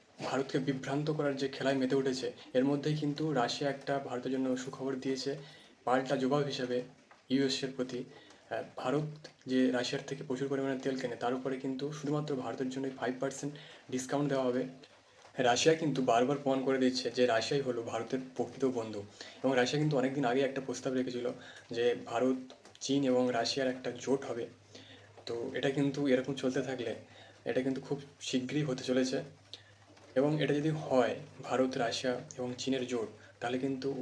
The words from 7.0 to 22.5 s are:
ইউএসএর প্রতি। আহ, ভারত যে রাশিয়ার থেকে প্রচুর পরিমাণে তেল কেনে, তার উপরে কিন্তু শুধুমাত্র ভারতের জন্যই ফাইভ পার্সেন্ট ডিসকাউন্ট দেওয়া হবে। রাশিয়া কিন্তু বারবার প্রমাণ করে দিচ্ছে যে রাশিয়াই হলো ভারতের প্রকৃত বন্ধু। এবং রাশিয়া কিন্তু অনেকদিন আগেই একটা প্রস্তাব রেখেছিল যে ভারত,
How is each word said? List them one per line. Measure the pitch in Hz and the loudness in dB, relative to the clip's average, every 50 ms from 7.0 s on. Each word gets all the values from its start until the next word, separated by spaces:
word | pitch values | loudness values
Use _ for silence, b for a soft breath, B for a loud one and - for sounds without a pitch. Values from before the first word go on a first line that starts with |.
| - - - - _ - | -20 -20 -20 -14 _ 0
ইউএসএর | 127 135 139 131 131 - 143 131 - | 2 2 4 2 0 -2 -4 -4 -4
প্রতি। | - 123 - 123 123 123 B B B B B B B B - | -4 -6 -4 -6 -8 -8 B B B B B B B B -8
আহ, | 113 113 - - - | -6 -6 -6 -8 -10
ভারত | - - 127 139 151 156 151 - - - - - - - | -6 -2 0 0 0 0 -2 -6 -10 -16 -20 -20 -12 -4
যে | 131 131 131 131 127 | 0 4 4 4 4
রাশিয়ার | 127 123 117 - 143 139 - | 4 2 0 -2 -2 -4 -4
থেকে | - - - - | -6 -8 -6 -6
প্রচুর | - 127 127 139 135 | -4 -4 -2 -2 0
পরিমাণে | 143 135 135 139 135 127 | 0 0 0 0 0 0
তেল | - 139 131 | 0 -2 -2
কেনে, | 127 131 120 117 | -2 -2 -4 -4
তার | - 113 120 131 | -2 -2 -2 -2
উপরে | 127 127 135 131 131 | -2 -2 -4 -4 -2
কিন্তু | - 135 131 131 139 147 | -2 -4 -4 -2 -4 -4
শুধুমাত্র | 151 - - 143 151 151 147 151 143 | -4 -4 -2 -2 0 0 0 -2 -2
ভারতের | 127 127 117 117 127 135 127 | -4 -4 -4 -4 -4 -4 -4
জন্যই | 131 135 135 135 | -4 -4 -4 -4
ফাইভ | 127 - 117 120 127 - | -4 -4 -2 -4 -2 -2
পার্সেন্ট | 139 139 - - 143 143 B B B B B B B - | -2 -4 -4 -4 -6 -8 B B B B B B B -6
ডিসকাউন্ট | 123 127 - - 143 139 147 139 | -4 -4 -2 0 0 0 2 2
দেওয়া | 135 131 131 | 2 2 2
হবে। | 127 123 127 - - - - - B B B B B B B B B - - | 2 2 0 0 -2 -6 -14 -20 B B B B B B B B B -2 2
রাশিয়া | 123 120 120 - - 160 160 | 4 4 4 6 6 6 4
কিন্তু | 160 165 151 127 139 | 4 4 0 0 2
বারবার | 127 123 113 117 127 131 143 131 | 4 4 6 6 6 4 2 0
প্রমাণ | - 131 135 135 127 | 0 2 2 2 2
করে | 135 135 131 | 2 4 4
দিচ্ছে | 131 127 127 - - 120 | 4 4 4 2 -2 0
যে | - 123 123 | 2 4 4
রাশিয়াই | 120 113 117 120 - 147 143 | 6 4 4 2 2 0 0
হলো | 127 127 120 117 | 0 0 -2 -2
ভারতের | 117 113 117 113 117 - 135 127 127 - - | -4 -4 -4 -4 -2 -2 -4 -4 -4 -4 -4
প্রকৃত | - 117 - - - 139 | -4 -4 -4 -2 0 0
বন্ধু। | 131 120 117 110 110 107 101 101 B B B B B B B | 0 0 0 -4 -4 -6 -8 -10 B B B B B B B
এবং | - 131 131 | 0 2 4
রাশিয়া | 123 123 123 151 147 | 4 4 4 2 2
কিন্তু | 151 151 151 | 2 4 4
অনেকদিন | 131 131 135 135 147 135 | 4 2 2 2 0 2
আগেই | 120 123 135 | 2 4 2
একটা | 139 127 - 139 | 2 2 0 -4
প্রস্তাব | 131 - 131 - - 135 | -4 -6 -6 -6 -4 -2
রেখেছিল | 127 131 127 - - 120 120 123 127 B B B B B B - | 0 0 0 -2 -2 -4 -4 -4 -6 B B B B B B -6
যে | 120 117 120 120 117 - - | -2 2 2 2 2 0 -2
ভারত, | - 117 117 123 131 131 127 - - | -4 0 2 4 4 2 0 -2 -10